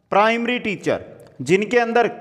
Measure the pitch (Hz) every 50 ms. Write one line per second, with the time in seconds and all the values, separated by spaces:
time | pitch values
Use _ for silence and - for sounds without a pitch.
0 | _ - 190 196 214 226 233 233 233 240 247 233 170 214 180 - - 147 104 87
1 | - - - - - - _ - 123 139 185 196 214 202 240 240 233 226 226 240
2 | 226 - - -